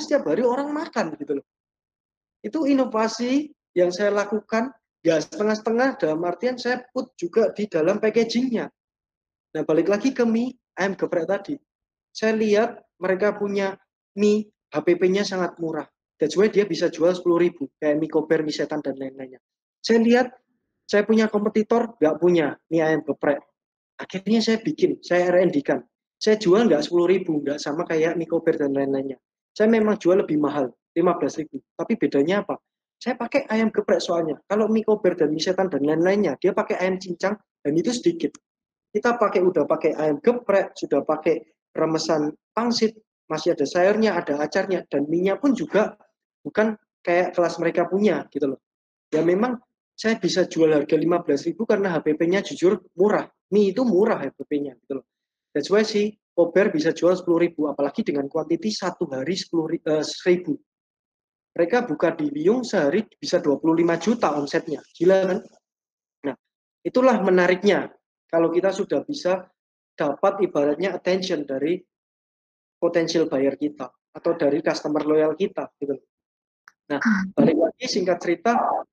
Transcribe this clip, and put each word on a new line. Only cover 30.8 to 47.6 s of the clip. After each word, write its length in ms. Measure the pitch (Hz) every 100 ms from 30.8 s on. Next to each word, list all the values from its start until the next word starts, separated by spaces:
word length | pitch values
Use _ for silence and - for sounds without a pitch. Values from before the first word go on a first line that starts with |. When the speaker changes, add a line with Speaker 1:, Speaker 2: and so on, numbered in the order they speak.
| _
Speaker 1:
lima 240 | - 175 170
belas 240 | - -
ribu. 240 | 156 135 -
Tapi 240 | - 165 226
bedanya 480 | 143 143 147 202
apa? 160 | 196 135 _ _ _ _
Saya 160 | 233 247
pakai 320 | 233 - 220
ayam 240 | 220 220
geprek 320 | 214 214 180
soalnya. 320 | - 170 160 143
Kalau 240 | _ 208 214
mie 160 | 220
kober 320 | 214 214 185 175
dan 160 | 151
mie 80 | 160
setan 320 | 175 180 185
dan 80 | 143
lain-lainnya, 560 | 139 160 175 202 190 127
dia 160 | 180
pakai 240 | 190 202 185
ayam 240 | 185 185
cincang 400 | 185 170 190 208 _ _
dan 80 | 143
itu 160 | 156 160 247
sedikit. 400 | 339 339 294 - _ _ _ _ _
Kita 240 | 214 240 240
pakai, 240 | 208 196
udah 240 | 180 180
pakai 320 | 143 156 160 147
ayam 240 | 156 147
geprek, 560 | - 240 - 196 - -
sudah 240 | 165 143
pakai 400 | - 151 170 160 - _ _
remesan 640 | - 160 160 160 156 151 - _
pangsit, 480 | - 240 233 220 - _ _
masih 320 | _ 160 175 160
ada 80 |
sayurnya, 560 | 139 180 185 214 220 175
ada 240 | - 147
acarnya, 400 | 147 196 190 180 -
dan 160 | 143 147
mie-nya 320 | 170 190 196
pun 160 | 285 240
juga 400 | - 196 214 - _ _ _ _
bukan 320 | 147 - 220 214 _ _
kayak 320 | - 175 180
kelas 240 | 180 170
mereka 320 | 170